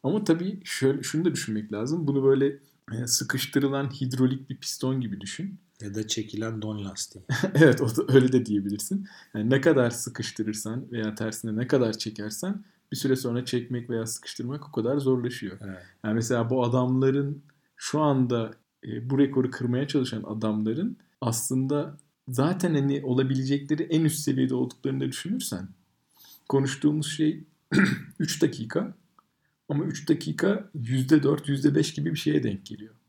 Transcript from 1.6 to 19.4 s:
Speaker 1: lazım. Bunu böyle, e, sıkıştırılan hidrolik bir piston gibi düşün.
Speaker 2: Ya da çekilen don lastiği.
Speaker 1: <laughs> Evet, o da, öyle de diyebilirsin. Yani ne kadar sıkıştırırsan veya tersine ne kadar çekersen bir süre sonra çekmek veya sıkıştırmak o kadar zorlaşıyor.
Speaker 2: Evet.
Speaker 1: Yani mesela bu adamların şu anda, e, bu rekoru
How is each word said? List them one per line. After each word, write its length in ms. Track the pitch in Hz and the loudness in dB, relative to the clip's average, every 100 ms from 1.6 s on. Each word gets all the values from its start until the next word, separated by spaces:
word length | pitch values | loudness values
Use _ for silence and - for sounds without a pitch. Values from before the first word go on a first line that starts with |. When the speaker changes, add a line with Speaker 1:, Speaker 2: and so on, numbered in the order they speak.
| 107 | -4
Speaker 1:
lazım. 340 | 104 120 170 143 | -6 -4 -2 0
Bunu 160 | 139 | 4
böyle, 360 | 135 135 139 139 _ _ - | 4 6 4 0 _ _ -10
e, 140 | 113 120 | -8 -2
sıkıştırılan 840 | - 127 143 - 147 143 139 139 | -2 0 -4 0 2 2 0 -4
hidrolik 600 | - 131 127 127 131 - | -4 -4 2 2 2 -6
bir 80 | 135 | -10
piston 440 | - - 127 131 | -8 -4 -2 -2
gibi 200 | 117 95 | -4 -6
düşün. 380 | 98 - 196 - _ _ | -10 -8 -10 -10 _ _
Speaker 2:
Ya 140 | 104 104 | -8 -6
da 120 | 107 | -4
çekilen 540 | - 104 107 113 113 | -6 -6 -6 -6 -6
don 240 | 107 104 98 | -6 -6 -8
lastiği. 400 | 98 - - - 120 | -10 -12 -14 -6 -2
Speaker 1:
<laughs> 140 | 190 147 | 0 8
Evet, 260 | 156 117 | 8 8
o 60 | 117 | 2
da, 260 | 120 - | 0 6
öyle 180 | 135 127 | 8 8
de 140 | 131 107 | 4 2
diyebilirsin. 600 | 104 98 101 - 196 196 - - 110 | -2 -2 -6 -4 -4 -6 -16 -10 -4
Yani 140 | 110 | 2
ne 120 | 135 | 4
kadar 280 | 170 143 120 | 6 4 4
sıkıştırırsan 1000 | 117 - - 113 - 107 107 110 117 - | 0 -10 -8 -10 -4 -4 -4 -6 -8 -6
veya 240 | 120 110 107 | -6 -4 -4
tersine 400 | 113 107 113 110 | -6 -6 -6 -4
ne 120 | 127 | 2
kadar 300 | 139 117 107 | 4 2 0
çekersen 680 | 110 107 107 107 185 202 - _ _ | -8 -8 -10 -6 -6 -6 -10 _ _
bir 60 | 127 | -4
süre 180 | 135 131 | 0 0
sonra 300 | 131 120 123 | 0 -4 -2
çekmek 440 | 123 123 123 117 | -4 -4 -8 -4
veya 180 | 117 113 | -4 -4
sıkıştırmak 640 | - - - 123 147 - | -8 -10 -10 -8 -10 -8
o 20 | |
kadar 260 | - 113 143 | -4 -2 0
zorlaşıyor. 600 | 135 127 120 - 101 95 | 2 0 0 -6 -10 -10
Speaker 2:
Evet. 200 | 101 92 - _ 110 | -12 -14 -16 _ -2
Speaker 1:
Yani 80 | |
mesela 360 | 110 113 120 117 | 0 2 0 2
bu 140 | 127 | 2
adamların 800 | 120 127 127 127 135 139 139 151 _ _ _ _ | 2 2 2 2 4 2 0 -6 _ _ _ _
şu 240 | - 147 | -4 2
anda, 500 | 151 135 123 117 110 - _ _ - | 4 4 2 0 -2 -10 _ _ -10
e, 220 | 117 120 | -8 -2
bu 100 | 135 | 4
rekoru 320 | 139 135 | 4 4